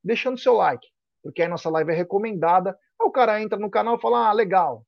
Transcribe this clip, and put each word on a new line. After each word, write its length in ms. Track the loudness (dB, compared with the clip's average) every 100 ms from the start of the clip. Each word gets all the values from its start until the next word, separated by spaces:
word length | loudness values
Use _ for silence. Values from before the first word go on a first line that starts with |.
deixando 340 | -4 -2 -2 -2
seu 160 | 2
like, 320 | 4 2 -2 -10 _ _ _
porque 180 | -14 -4
aí 60 | -2
nossa 220 | -2 -2
live 200 | -2 0
é 40 | -2
recomendada. 840 | -2 -2 -4 -2 2 2 0 -8 _ _
Aí 60 | -2
o 40 |
cara 300 | 2 2 0
entra 160 | -2 -6
no 120 | -2
canal 260 | -2 -2 -2
e 60 |
fala, 280 | 0 2 2
"Ah, 40 |
legal. 500 | 2 2 2 2 -4